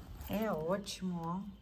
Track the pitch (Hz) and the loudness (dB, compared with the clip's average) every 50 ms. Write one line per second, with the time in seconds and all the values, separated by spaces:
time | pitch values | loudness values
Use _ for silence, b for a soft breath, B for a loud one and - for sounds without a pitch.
0 | - - - - - - 196 202 220 214 190 156 156 165 190 202 202 - - - | 2 0 -8 -8 -4 0 2 2 4 4 2 2 2 4 2 2 2 -2 -6 -2
1 | 180 185 175 170 165 165 170 190 208 208 190 - | -2 0 0 0 0 0 0 0 -2 -4 -8 -12